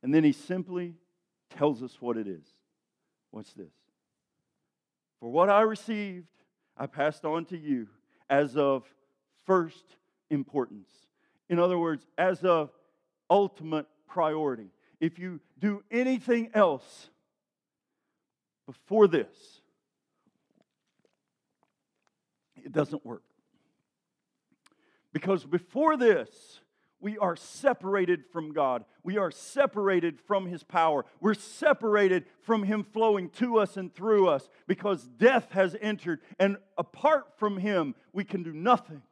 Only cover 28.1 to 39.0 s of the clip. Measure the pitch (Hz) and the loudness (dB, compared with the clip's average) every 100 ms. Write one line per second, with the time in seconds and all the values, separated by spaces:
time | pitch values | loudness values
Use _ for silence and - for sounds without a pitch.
28.1 | 175 135 170 156 151 135 123 113 _ 175 | -2 -4 -10 -8 -2 -2 -2 -8 _ -6
29.1 | 202 185 - - 277 277 208 196 185 170 | -4 -4 -6 -12 0 0 2 0 2 0
30.1 | 143 _ 202 185 175 - 180 165 143 - | -6 _ -4 -2 -10 -4 0 2 0 -4
31.1 | _ 190 208 - - 302 277 220 208 196 | _ -2 -2 -6 -2 0 2 2 2 4
32.1 | 185 - _ - 226 196 214 - 220 226 | 2 -2 _ -2 -2 0 -2 -4 0 2
33.1 | 202 - - 247 226 196 196 180 - 202 | 2 -2 -4 0 2 2 -4 -12 -8 2
34.1 | 214 190 143 - _ - 202 202 175 123 | 4 4 2 -2 _ -6 -4 -2 -4 -6
35.1 | 120 233 254 - 190 190 - 214 208 175 | 4 4 4 -2 0 0 0 -6 -6 -6
36.1 | 160 _ - 196 202 _ - 160 - 285 | -8 _ 0 0 0 _ -8 -8 -2 2
37.1 | 302 - _ 208 196 202 190 147 - _ | 2 -2 _ -4 -2 -2 0 -2 -8 _
38.1 | 185 202 190 165 156 190 247 - 151 | -10 -6 -6 -8 -6 0 0 0 -20